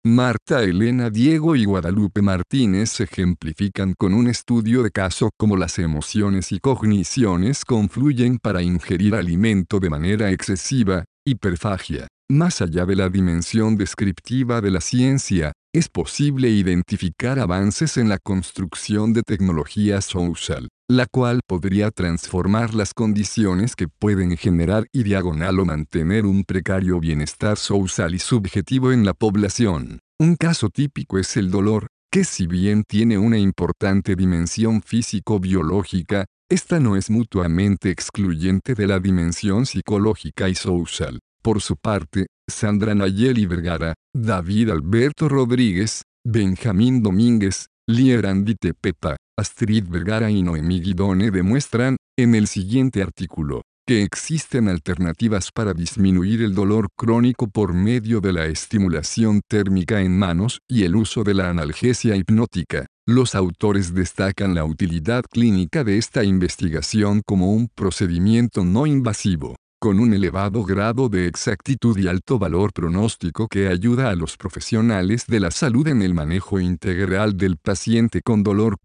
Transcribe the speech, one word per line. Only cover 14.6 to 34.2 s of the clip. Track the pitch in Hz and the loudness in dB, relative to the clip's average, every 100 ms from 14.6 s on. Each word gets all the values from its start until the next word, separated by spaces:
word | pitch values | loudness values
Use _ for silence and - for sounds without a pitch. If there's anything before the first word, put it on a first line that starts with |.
de | 101 | 0
la | 90 | -2
ciencia, | - 123 127 135 - 90 76 - _ | 0 0 2 2 0 0 -2 -6 _
es | 165 - | -2 -2
posible | - 82 - 147 135 127 | -2 -4 -2 0 2 2
identificar | 107 92 90 90 101 92 - 123 135 | 4 2 0 -2 -4 -4 -4 -4 -2
avances | 101 90 101 - 160 - | 0 0 0 0 -2 0
en | 113 | 0
la | 98 | 0
construcción | - 95 - - 90 - - 104 110 | -2 -4 -4 -8 -10 -8 -4 0 2
de | 113 | 0
tecnología | - 101 92 82 71 - 104 98 | 0 0 0 0 -2 -2 0 0
social, | 95 90 87 85 - 76 60 - - | -2 -4 -4 -4 -6 -8 -10 -10 0
la | 123 120 | 0 2
cual | 131 123 123 - | 0 0 0 -2
podría | 92 98 98 104 | -4 0 0 0
transformar | - 90 85 - 92 90 107 117 | -2 -2 -4 -4 -4 0 0 0
las | 110 98 | -2 -4
condiciones | - 110 104 104 - 107 90 117 - | -2 0 0 -2 0 0 2 -2 -4
que | 85 | -8
pueden | - 107 98 90 85 | -2 0 2 0 0
generar | 104 85 82 107 110 | 0 2 2 0 0
y | 139 | -2
diagonal | 101 98 90 78 90 95 | 0 0 -2 -2 0 0
o | |
mantener | 92 76 76 90 80 107 101 | 0 -2 -4 -2 0 2 2
un | 98 | 0
precario | 92 92 85 95 92 90 | 0 -4 -2 -2 0 0
bienestar | 80 76 73 - 107 104 | 0 -2 -4 -4 -2 -2
social | - 101 92 - 87 | 0 0 0 -2 -2
y | 92 | -4
subjetivo | - 123 95 104 85 131 127 | -2 -2 -2 -4 -2 0 2
en | 127 101 | 2 2
la | |
población. | 87 110 101 101 - 110 80 60 - - - | 2 0 2 0 0 0 0 -6 -12 -10 0
Un | 160 170 | 2 2
caso | 160 160 104 | 0 0 -2
típico | - 143 - - 95 | -2 -4 -4 -4 -4
es | 92 - | -2 -2
el | 95 | 0
dolor, | 98 101 107 101 _ _ | 2 2 0 -4 _ _
que | 185 | 0
si | 190 - 87 | 0 -2 -2
bien | 90 98 104 104 | 0 2 2 0
tiene | 104 113 104 | 2 2 2
una | 113 113 | 2 2
importante | 98 - 85 85 101 98 95 | 2 0 -2 0 0 0 0
dimensión | 92 | 0